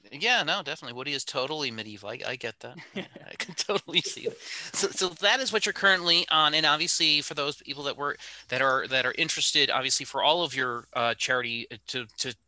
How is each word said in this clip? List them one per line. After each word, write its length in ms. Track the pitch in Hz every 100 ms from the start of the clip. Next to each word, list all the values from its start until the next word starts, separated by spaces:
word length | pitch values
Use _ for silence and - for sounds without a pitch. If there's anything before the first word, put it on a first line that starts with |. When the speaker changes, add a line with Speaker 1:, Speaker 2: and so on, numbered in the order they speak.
| -
Speaker 1:
yeah, 300 | 143 226 233
no, 200 | 156 196
definitely. 320 | 139 156 127 123
Woody 160 | 139
is 120 | 139 -
totally 440 | 139 131 156 131
medieval. 400 | 110 107 101 101
I, 100 | 123 110
I 100 | 123
get 220 | 113 -
that. 180 | 117 156 -
Speaker 2:
<laughs> 100 | -
Speaker 1:
I, 120 | - - -
I 40 | -
can 180 | - -
<laughs> 0 |
totally 460 | - 208 - 170
see 260 | - - 143
that. 100 | - - - -
So, 140 | - 196
so 200 | - 185
that 300 | 165 202 254
is 100 | 247
what 140 | 214 208
you're 80 |
currently 520 | - 196 185 170 170 -
on, 240 | 156 151
and 120 | 156 151
obviously 560 | 151 170 - 160 147
for 120 | -
those 240 | 151 143 -
people 260 | - 139
that 140 | 139 123
were, 180 | 143 - - - -
that 120 | 127
are, 260 | 135 131 110
that 180 | 131 123
are 80 | -
interested, 520 | 160 156 - 151 139
obviously 360 | 131 131 - 135
for 180 | 135
all 200 | 139 175
of 120 | 156 131
your, 300 | 127 120 -
uh, 200 | 127 117 117
charity, 520 | - 127 117 117 -
uh, 60 | 113 -
to, 180 | 131 113 -
to 180 | 131 113